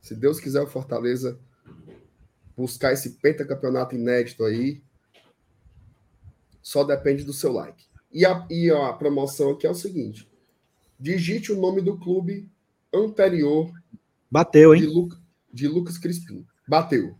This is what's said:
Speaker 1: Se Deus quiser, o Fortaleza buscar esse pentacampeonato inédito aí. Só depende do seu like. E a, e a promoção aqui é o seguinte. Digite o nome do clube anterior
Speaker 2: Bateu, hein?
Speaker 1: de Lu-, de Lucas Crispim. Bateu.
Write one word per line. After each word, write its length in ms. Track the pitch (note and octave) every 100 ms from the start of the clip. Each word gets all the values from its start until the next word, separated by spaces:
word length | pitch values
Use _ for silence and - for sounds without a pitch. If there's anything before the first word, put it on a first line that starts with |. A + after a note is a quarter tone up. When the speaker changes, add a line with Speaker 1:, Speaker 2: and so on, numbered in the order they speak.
Speaker 1:
Se 120 | -
Deus 240 | A2 C3+ D#3+
quiser, 220 | C#3 C3+
o 60 | C#3
Fortaleza 720 | C3 C3+ A#2 A#2+ B2+ C3 B2+ _ _ - - - - _ _ _ _ _ -
buscar 360 | B2+ - C3+
esse 220 | C#3 B2
pentacampeonato 840 | - D3 D3+ C#3 C#3 C3 C3 B2+ B2+
inédito 480 | A#2 B2 A#2+ -
aí. 400 | A2+ A2+ C3 C#3+ _ _ _ _ _ _ _ _ _ _ - _ _ _ - _ _ _
Só 220 | - C#3+
depende 400 | C#3+ C#3 C#3+ C#3
do 80 | C#3+
seu 200 | C#3 D3
like. 340 | A#2 - - _ _ _
E 140 | D3+ F#3
a, 200 | F3 F3
e 200 | E3 E3+
a 220 | D3+ C3+
promoção 580 | A2+ D3 C#3+ C#3 - C#3+
aqui 160 | C#3 D#3+
é 40 |
o 40 |
seguinte. 560 | F3 G3+ F3+ A2 G#2+ - _ _ _ _ _ _ _
Digite 500 | C3+ F#3 E3+ G#3+ G3+
o 80 | G3+
nome 200 | F#3 F#3+
do 180 | F3+ G3+
clube 520 | F3 F#3 F3+ G3+ - _ _ _ _
anterior 800 | F#3 A3 G#3+ F#3+ F3 D3 D3+ E3 F3 _ - _ _ _
Speaker 2:
Bateu, 440 | D3 E3+ D3+ D#3
hein? 80 | D#3+
Speaker 1:
de 40 | D#3
Lu-, 320 | D#3+ F3 - _ _ _
de 160 | B2 C#3+
Lucas 280 | E3 F3 -
Crispim. 500 | F3 F3 - F2+ - _ -
Bateu. 480 | D3+ E3 B2+ F2+ -